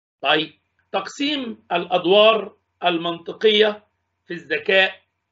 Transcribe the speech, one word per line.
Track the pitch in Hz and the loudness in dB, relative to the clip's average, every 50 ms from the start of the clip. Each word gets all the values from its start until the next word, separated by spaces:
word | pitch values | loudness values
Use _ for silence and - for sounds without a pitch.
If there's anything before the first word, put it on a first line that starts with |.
| _ _ _ _ | _ _ _ _
طيب، | - 139 151 156 160 151 - _ _ _ _ _ _ _ | -2 0 0 0 -2 -6 -12 _ _ _ _ _ _ _
تقسيم | - 190 190 - - - 277 294 302 277 254 226 214 - _ _ | -6 -6 -6 -6 -8 -6 -6 -4 -4 -6 -8 -10 -12 -14 _ _
الأدوار | 180 175 175 175 180 180 160 170 196 208 214 220 226 214 190 202 - _ _ _ _ _ - | -6 -6 -4 -2 -4 -2 0 4 4 6 6 6 4 2 -2 -8 -14 _ _ _ _ _ -2
المنطقية | 180 175 165 170 170 170 165 170 - 170 - - 220 214 208 214 214 208 208 - _ _ _ _ _ _ _ _ | -2 -2 -2 -4 -6 -8 -8 -10 -14 -12 0 0 2 4 4 2 0 0 -4 -12 _ _ _ _ _ _ _ _
في | _ 175 | _ -16
الذكاء | 170 143 135 156 147 - - 190 190 190 - - - _ _ _ _ _ _ | -14 -8 -8 -8 -6 -2 0 2 2 2 2 0 -8 _ _ _ _ _ _